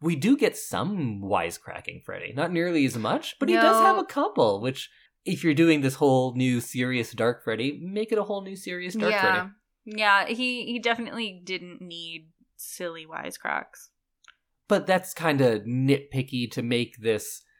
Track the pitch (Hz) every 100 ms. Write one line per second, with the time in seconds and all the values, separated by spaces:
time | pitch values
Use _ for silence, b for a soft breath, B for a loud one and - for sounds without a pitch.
0 | 165 143 202 277 214 - - 92 160 196
1 | 123 101 98 95 85 - - 85 - 87
2 | - 92 - 127 175 170 175 160 131 113
3 | 107 226 - - 277 349 - - 392 392
4 | - 277 403 - 113 98 127 - - b
5 | b _ - 151 165 143 165 151 135 135
6 | 143 131 127 123 127 120 - 123 123 123
7 | 113 113 113 123 117 110 135 147 180 202
8 | 220 208 196 202 190 190 190 180 180 214
9 | 208 202 190 180 190 - _ _ 214 214
10 | 208 196 - 233 254 247 233 240 233 233
11 | 226 226 214 180 180 185 180 170 180 170
12 | 165 165 160 _ _ - - - 175 165
13 | 156 160 - - - - - - - _
14 | _ _ _ _ _ _ - 196 190 185
15 | - - 165 139 127 107 110 127 135 139
16 | - 135 131 127 117 131 117 120 117 -
17 | 110 107 - - _